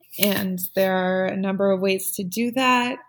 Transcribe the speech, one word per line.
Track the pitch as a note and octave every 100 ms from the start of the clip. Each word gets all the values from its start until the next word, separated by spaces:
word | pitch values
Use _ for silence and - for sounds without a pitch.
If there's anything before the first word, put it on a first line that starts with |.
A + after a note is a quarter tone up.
| - -
and | G#3 G3 F#3+ F3+ F#3 F#3+
there | F#3+ F#3
are | F#3 F#3 F#3
a | G3
number | G3 G3 G3
of | F#3+
ways | G3 F#3+ -
to | -
do | F#3 A3 A#3+
that. | A#3+ B3+ B3 B3 -